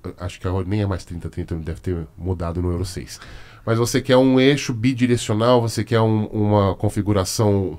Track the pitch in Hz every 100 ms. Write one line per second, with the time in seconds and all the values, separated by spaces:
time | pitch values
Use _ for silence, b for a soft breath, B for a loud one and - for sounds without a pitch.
0 | - - 90 - 92 95 90 107 101 90
1 | - 85 82 90 85 82 80 78 - 87
2 | 80 - 87 87 85 85 90 87 95 -
3 | 58 - B B B B - 113 117 -
4 | 131 127 131 131 131 143 - 117 123 123
5 | 123 120 - 107 117 123 113 117 104 113
6 | 110 110 107 110 104 104 98 87 104 107
7 | 101 101 90 - 104 101 92